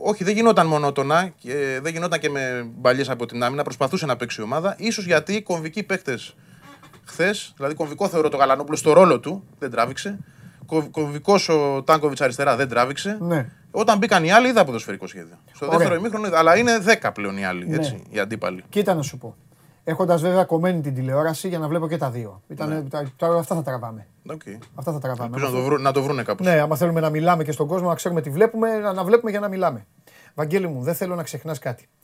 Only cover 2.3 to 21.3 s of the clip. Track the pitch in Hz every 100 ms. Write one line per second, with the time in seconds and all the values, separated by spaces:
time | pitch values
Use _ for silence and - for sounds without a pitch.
2.3 | 139 131 123 117 117 123 131 131 123 120
3.3 | 120 123 143 143 127 135 190 151 117 123
4.3 | - 107 147 185 - 214 220 175 156 156
5.3 | 214 208 170 160 208 - 190 - 117 -
6.3 | - - - - - - - - - 185
7.3 | 214 - - 139 151 151 143 196 165 151
8.3 | 139 135 135 143 151 156 156 185 123 139
9.3 | 190 - - 135 113 120 139 202 202 -
10.3 | - - - - 160 143 - 147 147 170
11.3 | 196 - 156 143 139 135 156 147 135 135
12.3 | 120 143 120 135 117 127 143 202 208 170
13.3 | 160 123 - _ 190 220 208 214 196 160
14.3 | 214 254 226 160 113 - 98 95 95 82
15.3 | 85 _ - 147 165 170 170 226 214 208
16.3 | 165 165 185 240 226 196 214 107 101 101
17.3 | 98 92 90 87 160 147 101 - 104 101
18.3 | 110 92 92 - 202 202 170 139 127 113
19.3 | - _ _ _ _ - 165 180 170 175
20.3 | 185 180 165 180 175 147 127 131 135 160